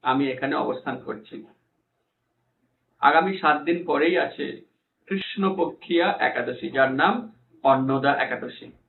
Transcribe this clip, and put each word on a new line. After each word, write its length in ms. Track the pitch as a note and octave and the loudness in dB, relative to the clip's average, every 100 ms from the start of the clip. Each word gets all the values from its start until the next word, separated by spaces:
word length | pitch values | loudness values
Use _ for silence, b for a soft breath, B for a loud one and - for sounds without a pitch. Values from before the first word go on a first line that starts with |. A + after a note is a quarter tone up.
আমি 300 | B2+ C3+ C#3 | 0 0 0
এখানে 240 | B2+ C#3 D3 | -2 -2 -2
অবস্থান 480 | - B2+ - B2 | -2 -4 -6 -10
করছি। 420 | - G#2+ - - - _ _ _ _ _ _ _ _ _ _ _ _ _ _ _ | -10 -12 -12 -18 -18 _ _ _ _ _ _ _ _ _ _ _ _ _ _ _
আগামী 380 | C#3 D#3+ F#3 F#3+ | 4 4 2 0
সাত 240 | D#3 D3 | 2 2
দিন 240 | D3+ F3 D3+ | 0 -2 0
পরেই 320 | C#3+ E3 F3+ | 2 2 2
আছে 440 | - - C3+ - - _ _ _ _ | -2 -6 -10 -10 -18 _ _ _ _
কৃষ্ণপক্ষিয়া 1040 | G3 - - F#3+ F#3+ E3+ - - E3+ F#3 - | -6 -6 -2 0 0 -4 -4 -2 2 2 2
একাদশী, 500 | C3 B2 A#2+ B2 - | 0 0 -4 -6 -6
যার 240 | C3 C3 | 0 2
নাম 380 | C3 E3+ B3 - - _ _ | 4 2 2 -6 -18 _ _
অন্নদা 500 | C#3 C3+ C3 C3+ C#3 | 4 4 4 2 2
একাদশী। 580 | C#3 - B2 A#2+ - - - | 0 -2 -4 -8 -12 -18 -20